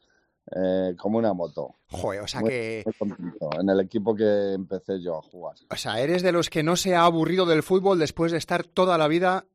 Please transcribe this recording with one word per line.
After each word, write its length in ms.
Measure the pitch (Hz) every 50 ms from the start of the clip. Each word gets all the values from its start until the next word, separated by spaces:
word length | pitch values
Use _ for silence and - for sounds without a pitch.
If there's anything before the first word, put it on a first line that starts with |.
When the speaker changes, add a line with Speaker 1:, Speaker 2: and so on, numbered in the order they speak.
| _ _ _ _ _ _ _ _ - - -
Speaker 1:
eh, 400 | 90 95 92 92 95 92 92 90 87
como 180 | - 101 110
una 160 | 113 113 107
moto. 440 | 95 90 85 78 73 80 69 62 - _ _ -
Speaker 2:
Joder, 320 | - 92 - 110 95 101
o 80 | 104 -
sea 140 | - 127
Speaker 1:
Muy, 80 | 110 113
Speaker 2:
que 320 | 131 120 113 113 113 110 98
Speaker 1:
muy 80 | 113
contento, 560 | - - 104 101 92 - 87 87 82 - 82 76 78 82
en 120 | 98 98
el 100 | 95 98
equipo 340 | 95 95 - 110 98 113 110
que 380 | 101 110 107 104 101 101 98
empecé 480 | 98 95 95 - 95 92 - - 98 92
yo 160 | 87 87 80
a 60 | 78
jugar. 340 | - _ - 90 82 73 69 _ _ -
Speaker 2:
O 60 | -
sea, 220 | - - 127 107 113
eres 200 | 135 151 175 180
de 100 | 180 185
los 180 | 170 170 156 -
que 120 | - 165
no 140 | 147 160 180
se 180 | 170 - 190 180
ha 120 | 170 170
aburrido 400 | 175 170 165 160 160 180 185 185
del 160 | 170 160 156
fútbol 360 | 147 - 185 196 185 196 190 170
después 320 | 151 139 - - 165 170
de 60 | 170
estar 280 | 156 - - 180 170 170
toda 320 | - - - 185 185 175 160
la 100 | 156 147
vida 380 | 160 175 185 180 185 190 - _